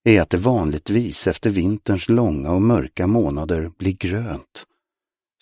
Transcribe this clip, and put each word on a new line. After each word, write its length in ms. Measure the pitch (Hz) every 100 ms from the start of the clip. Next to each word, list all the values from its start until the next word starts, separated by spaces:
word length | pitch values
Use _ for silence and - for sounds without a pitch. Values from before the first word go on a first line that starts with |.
är 180 | 117 107
att 80 | 80
det 80 | 87
vanligtvis 920 | 110 123 78 76 - 104 113 - 95
efter 240 | 85 113
vinterns 580 | 98 87 104 - 95 -
långa 420 | 117 113 76 69
och 100 | 90
mörka 460 | 110 113 65 - 90
månader 640 | 117 85 71 78 82 82 -
blir 160 | 92
grönt. 720 | 92 90 101 117 78 - - - _ _ _ _ _ _ _